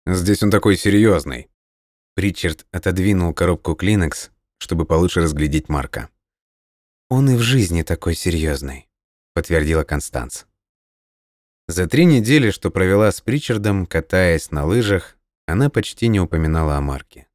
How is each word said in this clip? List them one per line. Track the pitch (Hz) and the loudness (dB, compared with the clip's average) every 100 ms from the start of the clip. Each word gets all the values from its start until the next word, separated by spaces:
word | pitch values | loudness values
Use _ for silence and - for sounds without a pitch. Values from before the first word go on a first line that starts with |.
| - | -4
«Здесь | 92 90 101 | -2 0 0
он | 104 | 2
такой | 101 107 95 | 2 2 2
серьёзный». | 104 101 110 87 71 62 - _ _ _ _ _ _ - | 2 4 4 2 -2 -10 -14 _ _ _ _ _ _ -4
Причард | 98 87 85 76 - | -4 -2 -4 -6 -10
отодвинул | 90 95 90 95 95 85 | -6 -4 0 2 2 0
коробку | 76 87 85 - | 0 0 0 -2
Kleenex, | 80 92 104 80 - - _ _ - | -4 0 0 0 -4 -14 _ _ -16
чтобы | - 85 82 | -6 -4 0
получше | 80 87 90 | 2 2 0
разглядеть | 82 73 76 73 - | -2 0 -2 -2 -2
Марка. | 76 69 - - _ _ _ _ _ _ _ _ _ - | -6 -6 -10 -14 _ _ _ _ _ _ _ _ _ -4
«Он | 127 139 | 2 4
и | 120 | 2
в | |
жизни | 117 135 92 82 | 2 2 2 0
такой | 80 - - 82 | -2 -4 -4 -4
серьёзный», | 90 82 78 69 69 67 - _ _ _ _ | -2 -2 -2 -4 -8 -12 -18 _ _ _ _
подтвердила | - - 82 76 80 | -8 -2 0 2 0
Констанс. | 73 73 - 65 60 - - _ _ _ _ _ _ _ _ _ _ _ - | 0 -4 -6 -8 -10 -12 -18 _ _ _ _ _ _ _ _ _ _ _ -10
За | 82 90 | -4 -2
три | 135 | 4
недели, | 175 139 107 147 113 | 4 4 4 2 2
что | - 95 | -2 -4
провела | 92 92 98 107 | 0 2 4 2
с | - | 0
Причардом, | - 143 - 113 104 98 87 | -2 -4 -2 -2 0 -2 -2
катаясь | - - 92 90 80 - | -4 -2 2 2 2 -2
на | 76 76 | -4 0
лыжах, | 117 104 98 - _ _ _ - | 0 0 -2 -4 _ _ _ -4
она | 90 143 | 0 0
почти | - - - 117 | 0 -4 -2 0
не | 104 | 2
упоминала | 87 82 78 80 78 71 | 0 0 0 0 0 0
о | |
Марке. | 71 69 - - - | -2 -6 -12 -20 -20